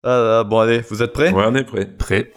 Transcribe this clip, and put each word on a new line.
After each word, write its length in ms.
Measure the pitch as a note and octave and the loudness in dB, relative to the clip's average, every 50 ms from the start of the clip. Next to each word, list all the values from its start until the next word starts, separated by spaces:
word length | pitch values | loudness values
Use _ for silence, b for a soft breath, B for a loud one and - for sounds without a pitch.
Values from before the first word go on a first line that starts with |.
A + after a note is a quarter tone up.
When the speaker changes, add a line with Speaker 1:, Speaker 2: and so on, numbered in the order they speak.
| - | -2
Speaker 1:
Ah, 360 | B2 B2+ B2 A#2 A2 A2 A2+ | 0 0 2 2 2 2 2
ah, 20 | |
bon, 160 | A2+ G2+ A2 A2+ | 0 2 2 2
allez, 220 | A2+ A2+ A#2 A#2 A#2 - | 2 2 2 0 -2 -6
vous 100 | G#2+ G#2+ | -6 -4
êtes 120 | A#2+ A#2+ | -4 -4
prêts ? 180 | - C#3 D3 F3 | -2 -2 0 0
Speaker 2:
Ouais, 120 | F#3 F#2+ G2+ | 2 2 0
on 80 | A2 B2 | 2 0
est 80 | C3+ | -2
prêts. 240 | C3 - - G2 G2 | -4 -4 -6 -6 -6
Speaker 3:
Prêt. 460 | - - - - - F#2+ G#2 A#2 - _ | -6 -6 -10 -4 -2 -2 -2 -2 -4 _